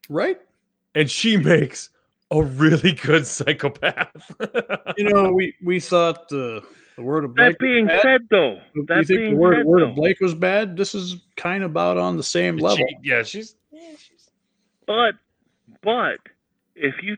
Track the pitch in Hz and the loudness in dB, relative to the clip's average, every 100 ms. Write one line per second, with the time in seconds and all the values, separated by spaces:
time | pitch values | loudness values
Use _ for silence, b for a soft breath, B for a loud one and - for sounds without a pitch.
0 | - 147 254 349 _ _ _ _ _ 156 | -10 -4 -4 -4 _ _ _ _ _ -2
1 | 151 - 226 214 147 165 131 - - _ | 0 0 0 2 4 2 2 -6 -18 _
2 | _ _ _ 156 151 131 147 156 165 147 | _ _ _ -2 -2 0 0 2 0 -2
3 | 151 160 147 - 143 156 143 - 151 - | 0 0 0 -6 -4 -4 -4 -4 -6 -4
4 | - 160 - - 220 247 - 196 - 190 | -8 -10 -20 -12 -8 -6 -6 -10 -8 -4
5 | 208 202 190 185 185 - 175 180 - 175 | 0 2 4 2 -2 -6 -4 -4 0 2
6 | 170 170 - 143 123 110 - b b - | 2 -2 -8 -8 -6 -8 -14 b b -12
7 | 120 156 143 120 240 165 262 247 208 175 | -4 -4 -2 2 4 4 0 2 2 4
8 | 262 262 233 208 139 95 - 151 147 170 | 4 2 2 2 2 -2 -10 -10 -2 0
9 | 160 190 220 147 180 160 147 175 147 131 | 2 0 2 4 4 4 4 4 4 2
10 | 165 190 185 165 185 196 214 170 196 208 | 0 0 -2 0 0 0 -2 -4 -6 -4
11 | 180 180 _ - 175 190 185 160 175 180 | -10 -12 _ -10 -8 -6 -4 -2 0 0
12 | 180 170 - 175 175 165 151 104 127 135 | 0 -2 -2 -2 -2 0 0 2 0 -4
13 | 135 123 113 202 220 _ _ 302 330 302 | -2 0 -2 -8 -14 _ _ -20 -20 -20
14 | - _ _ _ _ _ _ _ - 214 | -20 _ _ _ _ _ _ _ -6 0
15 | 233 220 _ _ _ _ _ _ 202 240 | 0 -2 _ _ _ _ _ _ -4 -2
16 | 175 92 - _ _ _ _ - 143 - | -2 -4 -12 _ _ _ _ -6 -6 -4
17 | 190 | -10